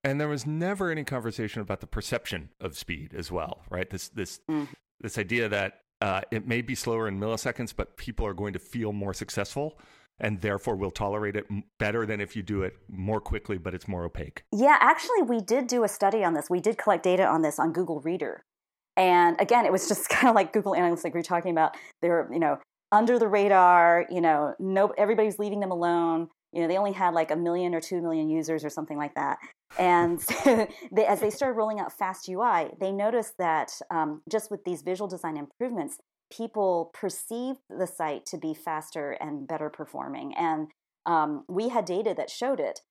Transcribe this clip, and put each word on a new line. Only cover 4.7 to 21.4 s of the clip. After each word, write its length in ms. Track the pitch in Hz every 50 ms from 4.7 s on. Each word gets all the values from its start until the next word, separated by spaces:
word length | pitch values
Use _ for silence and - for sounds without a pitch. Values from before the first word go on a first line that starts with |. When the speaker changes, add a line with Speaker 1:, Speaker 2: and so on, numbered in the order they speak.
| - _ _ _ _ _
Speaker 1:
this 180 | - 104 - 117
idea 300 | 101 87 117 120 117 104
that, 320 | 104 101 98 98 - _ _ _ _ _
uh, 220 | 104 101 95 95 - -
it 140 | 117 113 101 127
may 140 | 117 120
be 120 | 120 123 127
slower 320 | - - 120 113 113 113
in 140 | 107 95 98
milliseconds, 520 | 101 110 113 110 - 127 117 - 120 107 -
but 200 | - 95 - _
people 300 | - - - 113 - 110
are 80 | 104 95
going 180 | 85 104 104
to 60 | 92 92
feel 340 | - - - 120 110 104
more 220 | 104 104 98 98 92
successful, 640 | - 107 - - 110 98 - - 139 147 156 - _ - _ _ _ _ _ _ _
and 220 | - 107 104 92
therefore 340 | 98 107 101 98 - 123 110
will 160 | 95 98 92
tolerate 460 | - - 107 101 101 107 107 101 98
it 100 | 104 101 -
m-, 140 | 104 101 - _ _ _
better 260 | 113 104 104 117 113
than 160 | 104 110 104
if 140 | 101 98 -
you 80 | 110
do 200 | 98 87 104 98
it 120 | 92 92 - - _ -
more 320 | 98 92 92 101 110 107
quickly, 360 | - - - 104 - - 104 92
but 160 | 80 90 87
it's 120 | 90 -
more 160 | - 95 90 85
opaque. 380 | 82 _ - 76 76 _ - _ _
Speaker 2:
Yeah, 240 | - 202 254 285 294 -
actually, 420 | - 254 330 320 - 339 494 415
we 180 | 302 226 240 226
did 280 | 196 - 226 269 262 240
do 160 | 247 247 226
a 40 | 202
study 360 | - - 202 196 202 226 196
on 100 | 170 165
this. 160 | 147 147 -
We 100 | 185 180
did 160 | 156 214 220 -
collect 260 | - 214 196 170 -
data 200 | 185 180 185 190
on 180 | 98 135 160
this 180 | 160 151 147 -
on 120 | 131 165
Google 280 | 156 170 185 165 165 147
Reader. 420 | 131 160 180 175 151 113 80 - _ _ _ _ _ _ _ _ _ _ _
And 440 | - 185 185 180 175 175 170 170 -
again, 240 | 202 - 233 240 220
it 60 | -
was 160 | 180 185 -
just 220 | - 208 - - -
<laughs> 80 | -
kinda 160 | - 240 254
like 200 | 226 208 190 160
Google 200 | - 214 196 196
Analytics, 320 | 185 - 180 175 170 170 -
like 100 | 165 -
we 40 | 170
were 60 | 165
talking 280 | - 185 170